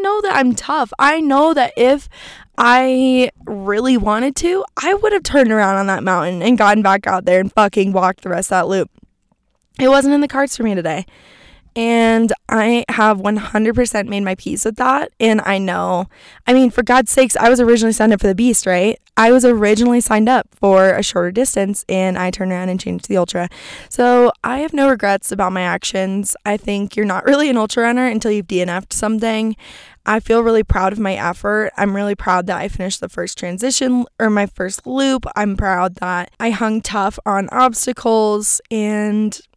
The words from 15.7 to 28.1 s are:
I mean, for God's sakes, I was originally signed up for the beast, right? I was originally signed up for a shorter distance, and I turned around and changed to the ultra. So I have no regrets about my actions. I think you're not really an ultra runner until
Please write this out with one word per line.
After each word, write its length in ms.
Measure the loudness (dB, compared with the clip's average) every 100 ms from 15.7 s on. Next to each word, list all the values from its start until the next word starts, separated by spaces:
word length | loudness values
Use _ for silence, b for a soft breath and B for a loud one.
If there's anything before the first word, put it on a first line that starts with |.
| -4 -2 -4 -6 B B B 2
I 60 |
mean, 180 | 4 4
for 100 | 2
God's 300 | 2 2 2
sakes, 240 | 2 2 4
I 140 | 4
was 120 | 4
originally 320 | 4 4 2
signed 200 | 2 2
up 60 | 4
for 40 | 2
the 80 |
beast, 320 | 2 2 0 0
right? 340 | 0 0 -2 _ 2
I 160 | 6
was 140 | 6 6
originally 560 | 4 2 4 4 2
signed 260 | 2 2 4
up 200 | 2 0 -2
for 400 | 4 4 4 2
a 80 |
shorter 260 | -2 -2 -2
distance, 560 | -2 -2 -2 -4 -4 -4
and 300 | -2 -2 -2
I 140 | -6
turned 200 | -4 -4
around 180 | -4 -4
and 100 | -6
changed 260 | -6 -8 -4
to 40 |
the 80 | -2
ultra. 300 | -2 -4 -8 B B B B
So 420 | 0 2 4 4 2
I 160 | -6 -4
have 140 | -4
no 160 | 0 2
regrets 420 | 2 0 -2 -2
about 220 | -4 -2
my 80 | -2
actions. 720 | -4 -4 -4 -4 -4 -4 -6 -6 -4
I 100 | -4
think 380 | -4 -6 -6 -4
you're 100 | -2
not 200 | -2 2
really 220 | 2 2
an 100 | 0
ultra 260 | -2 0
runner 240 | 0 0
until 240 | 0